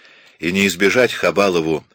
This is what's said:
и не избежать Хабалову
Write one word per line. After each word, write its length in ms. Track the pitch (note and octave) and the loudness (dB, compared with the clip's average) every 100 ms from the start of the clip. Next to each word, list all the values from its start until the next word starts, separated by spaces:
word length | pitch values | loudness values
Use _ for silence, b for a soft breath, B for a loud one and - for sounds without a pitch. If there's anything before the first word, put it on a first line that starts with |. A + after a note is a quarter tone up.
| b b b b | b b b b
и 140 | - | -4
не 140 | F#2+ G2 | 0 -2
избежать 440 | F2 G2 A2+ A#2+ | 0 0 2 0
Хабалову 720 | - F2+ E2+ G2+ F2 D#2+ D2+ - | 0 -2 2 0 0 -2 -4 -8